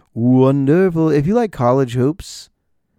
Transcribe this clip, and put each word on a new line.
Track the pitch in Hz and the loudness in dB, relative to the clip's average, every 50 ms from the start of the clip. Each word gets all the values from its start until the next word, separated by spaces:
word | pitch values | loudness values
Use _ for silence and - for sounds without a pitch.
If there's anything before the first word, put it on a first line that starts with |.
| _ _ - | _ _ -8
wonderful. | 110 117 123 127 127 131 135 139 143 135 135 156 180 190 185 165 160 160 160 | -2 0 2 4 4 4 4 2 0 0 2 2 2 2 0 0 0 0 0
If | 147 147 143 | 0 0 0
you | 175 214 | 0 0
like | 240 233 185 | -2 -2 -4
college | - - 123 120 127 139 135 120 117 | -4 -4 -2 0 0 0 -2 -2 -2
hoops, | 127 120 143 165 - - - - - - _ _ _ _ _ _ _ _ _ _ | -2 -2 -2 -2 -6 -12 -20 -20 -20 -20 _ _ _ _ _ _ _ _ _ _